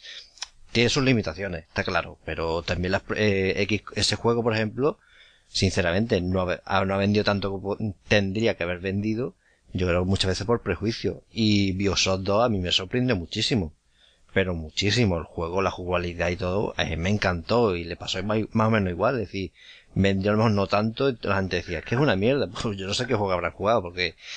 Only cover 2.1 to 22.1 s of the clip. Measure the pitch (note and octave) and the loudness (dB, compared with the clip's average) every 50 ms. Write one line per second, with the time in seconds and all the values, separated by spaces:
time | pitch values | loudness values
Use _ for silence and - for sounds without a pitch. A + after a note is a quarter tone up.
2.1 | D2+ - _ - D#2+ D#2+ E2 E2 D#2+ E2+ E2+ - F2+ E2+ F2 F2+ F#2+ G2 - - | -8 -14 _ -8 -6 -4 -2 -2 -2 -2 -2 -2 -2 -2 0 0 0 0 -2 -2
3.1 | A2 - G#2+ G#2 G2 G2 F#2+ F#2+ E2 - G2+ F#2+ G#2+ G2+ - - - G#2+ G2 - | -2 0 2 2 2 2 2 0 0 0 0 0 -2 -2 -4 -6 -4 -2 -2 0
4.1 | G#2+ - - A#2 A#2 A#2+ A2+ A#2+ G#2+ A2 A2 G#2+ G#2+ A#2 C3 D#3 - - _ _ | -2 0 0 0 0 2 0 0 0 0 -2 -2 -2 -2 -2 -2 -2 -4 _ _
5.1 | _ - - - _ _ _ _ - - G2 F#2 - G2+ F#2 E2+ E2+ G2 A2+ A#2 | _ -20 -20 -20 _ _ _ _ -2 0 0 2 2 2 0 2 2 2 2 2
6.1 | A#2 F#2 F2 F2+ F#2 F#2+ F2+ F2 F2 - - - - F#2+ G2 G2 G2 G2 G2 G2+ | 0 0 0 0 0 0 0 0 -2 -4 -4 -2 0 0 2 2 0 2 2 2
7.1 | G#2 G#2 G2+ G#2 G#2 G2 F#2+ G2 G2 F#2+ G2 G2 G#2 - A2 G#2+ G2 - _ - | 2 2 2 2 0 0 -2 -4 -4 -4 -4 -4 -4 -4 -4 -6 -8 -10 _ 2
8.1 | A2+ G#2 G2+ F#2+ F#2+ G#2+ A2+ G#2+ F#2+ - F2 F2 F2+ F2 F2+ G2 G2 G2+ G2+ A2 | 2 4 4 2 0 0 0 0 0 0 -2 -4 -4 -4 -4 -2 -2 -2 -2 -2
9.1 | A2 A2 B2+ E3 - _ _ _ _ _ _ - - F2+ F#2 F2+ E2+ F2+ F2+ F#2 | -2 -2 -4 -6 -8 _ _ _ _ _ _ -8 -4 0 2 2 2 2 2 2
10.1 | G2 F#2 - F#2+ F2+ - G2+ G2 A#2+ A#2 - G2+ F#2 - G2+ A2 A2+ - - G2 | 2 2 0 0 -2 -2 0 0 0 0 0 -2 -4 -2 -2 -4 -4 -2 -2 -4
11.1 | - C3 - _ - - A2+ G#2 G#2 G2+ G2+ G2 F#2 F#2 G2+ G2 F2 - - F#2+ | -4 -4 -10 _ -4 0 2 4 4 4 4 2 2 0 0 0 2 2 0 0
12.1 | F#2+ F#2+ F#2+ F#2+ G2 G#2 A#2+ B2+ G#2+ F#2+ F2 F2 - - F#2+ F#2 - B2 B2+ B2+ | 0 0 0 0 2 4 4 2 2 0 -2 -2 -2 -2 -2 -2 -2 0 0 0
13.1 | A#2+ F#2 E2 - - G#2+ G#2+ - C#3+ A2+ F2+ D#2 - _ _ _ _ _ _ _ | 0 0 -2 -4 -4 -4 -2 0 0 0 0 -2 -6 _ _ _ _ _ _ _
14.1 | _ _ _ _ - G2 F#2+ F#2 F2+ E2 D#2+ D#2 - - F#2+ G#2 G#2 A#2+ B2 G2 | _ _ _ _ -2 0 0 0 -2 -4 -8 -6 -4 -2 0 2 2 4 4 4
15.1 | F2 E2 D#2 - - - E2+ E2 F2 F#2+ G2 F2+ - - F#2 F2 F2+ F2 F2 F2+ | 2 0 -2 -6 -6 -6 -6 -2 -2 0 0 0 -2 -4 -4 -2 -2 -2 -2 -2
16.1 | E2+ E2+ E2+ F2 F2+ E2+ F#2 F2+ F2+ G2+ G#2+ - - - E2+ D#2+ E2+ D#2+ E2 F#2 | -4 -2 -2 -2 -2 -2 -2 -2 -2 -2 -2 -2 -2 -4 -4 -2 -2 -2 -2 0
17.1 | G#2 G#2 - F#2+ F2+ E2+ D#2 - A2 A#2+ A#2+ G#2+ F2+ E2+ E2+ E2+ E2+ - - - | 0 0 0 0 -2 -2 -2 0 2 4 4 2 2 0 -4 -6 -10 -10 -8 -6
18.1 | - F#2+ F#2 G#2+ G#2+ A2 G#2+ - - A2 A2 A2 A2+ A2 G2 F#2 F2 E2 G2+ A#2 | -6 -4 -2 -2 0 0 -2 0 0 0 2 4 4 2 2 0 0 0 0 0
19.1 | C#3 A#2+ G2+ - - G2 F#2+ F2 - - - - - - - _ - - F#2+ G2 | 0 0 -4 -6 -6 -6 -6 -6 -10 -14 -20 -20 -20 -20 -20 _ 0 2 4 4
20.1 | G2 G2 F#2 G#2 G#2 G#2+ A2+ A#2+ G#2 G2+ G2 F#2 - G#2 G#2+ A2+ A2 - C#3 C#3 | 4 2 2 2 4 4 4 4 4 2 2 2 2 0 0 0 -2 0 0 0
21.1 | B2+ - - - G2 G2 F#2+ F2+ F#2 F2 - - E2+ D#2 - - A#2 A#2+ D3+ C#3 | 0 -2 -2 -2 0 0 0 0 -2 -4 -4 -4 -6 -8 -4 -2 0 2 2 4